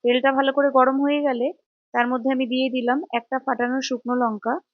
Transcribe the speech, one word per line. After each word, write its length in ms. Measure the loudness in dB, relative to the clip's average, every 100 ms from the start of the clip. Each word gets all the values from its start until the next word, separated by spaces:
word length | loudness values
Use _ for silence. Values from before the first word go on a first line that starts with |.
তেলটা 260 | 2 2 2
ভালো 180 | 2 0
করে 160 | 2 4
গরম 260 | 4 4 2
হয়ে 200 | 0 0 0
গেলে 200 | 0 -4 -6 _ _ _
তার 120 | -2 0
মধ্যে 200 | 0 -2
আমি 120 | -2 -2
দিয়ে 220 | 0 0
দিলাম 280 | 0 0 -2 -2 -6
একটা 180 | -4 -6
ফাটানো 340 | -4 -2 -2 -2 -4
শুকনো 260 | -6 -4 -2
লঙ্কা 320 | 0 -2 -4 -6 _